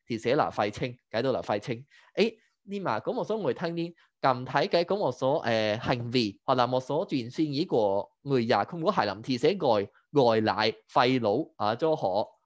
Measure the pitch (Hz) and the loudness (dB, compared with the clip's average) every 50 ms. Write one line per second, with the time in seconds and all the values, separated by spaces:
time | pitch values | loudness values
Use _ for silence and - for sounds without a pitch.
0 | _ - 117 110 - 120 131 156 113 85 85 110 107 104 107 - 147 127 123 - | _ -8 -8 -4 -2 0 2 2 0 0 0 -2 -2 -2 -2 -4 -6 -8 -8 -10
1 | _ _ - 110 123 135 117 87 82 - 107 104 - - 117 117 135 _ _ _ | _ _ -4 -2 -2 0 -2 -2 -2 -2 -4 -4 -4 -4 -8 -8 -10 _ _ _
2 | _ _ _ - 160 151 - - _ _ _ _ _ 196 202 202 185 143 113 104 | _ _ _ 0 0 0 -2 -6 _ _ _ _ _ -12 -10 -6 -4 -4 -4 -4
3 | - - 220 247 170 - 214 220 190 131 156 160 175 170 170 170 170 170 - _ | -4 -4 -6 -4 -4 -4 -4 -4 -2 -4 -4 -2 -4 -6 -4 -4 -6 -6 -8 _
4 | _ _ _ _ - 139 127 123 127 127 135 139 160 202 - 170 175 - 190 208 | _ _ _ _ 0 0 0 0 -2 -2 0 0 0 2 2 2 2 2 0 -2
5 | 190 135 120 - 135 131 143 165 - 113 117 110 107 107 104 113 120 - 135 120 | -2 -2 -2 0 0 0 0 0 0 0 0 2 2 0 0 -2 0 -2 -2 -2
6 | 117 120 117 127 113 101 98 - _ - 131 127 120 123 127 127 - - 143 147 | -2 0 0 2 0 0 -2 -4 _ 0 2 2 2 2 0 -2 -2 -2 -2 -4
7 | - - 156 135 113 123 - - 160 151 139 135 185 185 160 123 107 98 98 101 | -2 -2 -4 -4 -4 -4 -4 -2 -2 -2 0 -2 -2 0 2 2 2 2 2 0
8 | - - _ _ - 139 139 123 117 113 120 101 104 - - 170 160 190 190 165 | -4 -6 _ _ -4 0 0 2 2 4 2 2 2 0 -4 -4 -2 0 0 0
9 | 107 104 95 104 113 - 127 120 - 156 202 190 160 131 110 104 98 - _ _ | 0 -2 -2 -6 -6 -4 -2 0 2 2 2 2 2 2 2 2 0 -2 _ _
10 | _ _ - 143 127 117 113 110 110 107 92 101 110 113 107 - _ _ - 147 | _ _ 2 4 4 6 4 4 4 2 2 2 0 0 0 -4 _ _ 2 2
11 | 127 127 131 127 117 104 104 131 165 - _ - 104 104 113 120 160 160 156 147 | 4 4 4 2 2 2 0 0 -2 -4 _ -4 -2 -2 -2 0 0 0 0 0
12 | - 98 92 104 110 - - _ _ | -2 -2 0 -2 -2 -4 -6 _ _